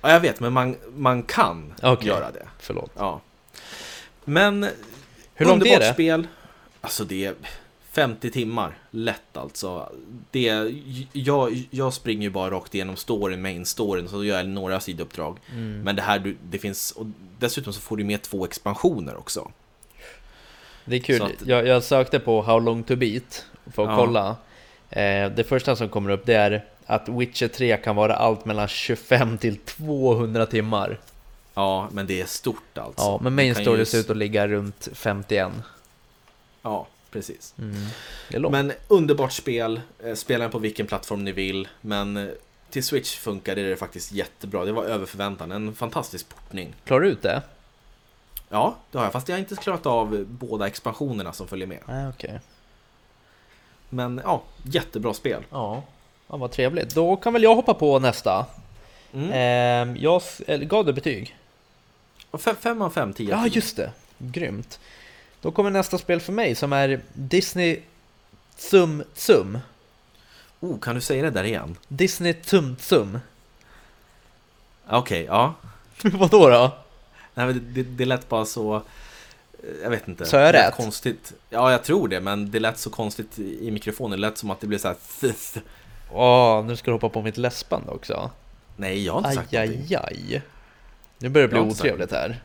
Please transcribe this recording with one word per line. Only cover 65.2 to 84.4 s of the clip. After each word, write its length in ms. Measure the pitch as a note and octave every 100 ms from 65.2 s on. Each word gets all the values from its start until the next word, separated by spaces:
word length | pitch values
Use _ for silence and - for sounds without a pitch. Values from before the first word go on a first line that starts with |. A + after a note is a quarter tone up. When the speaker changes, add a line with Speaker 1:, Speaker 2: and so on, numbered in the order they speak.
| - _
Speaker 2:
Då 100 | D#3+
kommer 200 | E3 G3+
nästa 280 | G3 F#3 F3+
spel 220 | - F3
för 120 | E3+
mig, 220 | G3+ G#3
som 180 | A#2 C#3+
är 280 | C#3 C#3 C3+ -
Disney 680 | - C3+ F3+ F#3+ F3+ E3+ D#3 - _ _ _ _ _ _ -
Tsum 460 | - G3 E3+ D3+ -
Tsum. 440 | - - E3 F#2+ G#2+ - _ _ _ _ _ _ - _ _
Speaker 1:
Oh, 180 | F3 A#2
kan 160 | -
du 60 | A#2+
säga 220 | A#2+ C3+
det 80 | D#3
där 140 | A2
igen? 320 | G2 G2+ D2+ F2 _
Speaker 2:
Disney 440 | C#3 F#3 - F3
Tsum 420 | E3 - G3 C#3+ B2
Tsum. 420 | - E3+ G2 G#2+ - _ _ _ _ - - _ _ _ _ _ _ _ _ _ -
Speaker 1:
Okej, 340 | A#2 B2+ F#2
ja. 300 | D#2 G2+ C3 D#3+ - -
Speaker 2:
<laughs> 240 | - -
Vadå 440 | G#3+ F#3 F#3 G#3+ D3+
då? 220 | A#2+ B2+ - - - _ - -
Speaker 1:
Nej, 120 | - B2
men 80 |
det, 280 | B2+ A#2+ B2
det, 80 | B2+
det 140 | B2
lät 240 | B2+ B2+ -
bara 160 | A2+
så, 320 | A2 - G#2+ G#2+
eh, 40 | - - - - - - _ - - D2+
jag 80 | G2
vet 180 | A#2 -
inte. 160 | F2
Speaker 2:
Sa 120 | E2 C#3
jag 140 | D3+
Speaker 1:
Det 40 | E3
lät 100 | G2
Speaker 2:
rätt? 60 | -
Speaker 1:
konstigt. 560 | A2+ - C3 A2 - - _
Ja, 200 | A#2 B2+
jag 120 | B2
tror 240 | - F3+ B2+
det, 120 | F#2
men 300 | F#2+ G2+ G2+
det 100 | A2
lät 180 | A2 -
så 120 | -
konstigt 480 | - G#2+ - A2 -
i, 280 | G2 C#2 A2+
i 20 |
mikrofonen. 400 | G#2+ G#2+ G#2+ A#2+ G2
Det 60 | G#2
lät 120 |
som 120 | G#2+